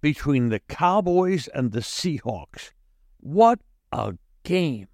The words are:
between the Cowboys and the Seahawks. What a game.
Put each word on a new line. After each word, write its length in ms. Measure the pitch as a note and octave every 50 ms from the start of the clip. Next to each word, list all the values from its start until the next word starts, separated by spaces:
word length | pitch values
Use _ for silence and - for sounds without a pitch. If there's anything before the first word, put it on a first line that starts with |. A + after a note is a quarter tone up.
between 480 | - D3 D3 - - C#3+ C#3+ C3 A#2+ A#2+
the 100 | A2 G2+
Cowboys 880 | _ _ - - D#3+ F3 F#3 G#3 G3+ F3 F3 F3+ F#3 F#3 F#3+ F3 B2 -
and 240 | - C#3 B2+ A#2+
the 80 | G2+ A#2+
Seahawks. 920 | A2 - - - - G3+ D#3 A2+ - - A#2 F2 C#2+ _ - - - - _ _ _ _ _ _ _ _ _ _
What 400 | - - D3 F#3+ A3+ A3+ A#3+ A#3 _ _ _ _ _ _ -
a 240 | - G#2+ G#2+ F#2 F2 _ _ _ _ _
game. 460 | - F3 F#3 F3 D#3+ C3 G#2+ F#2+ -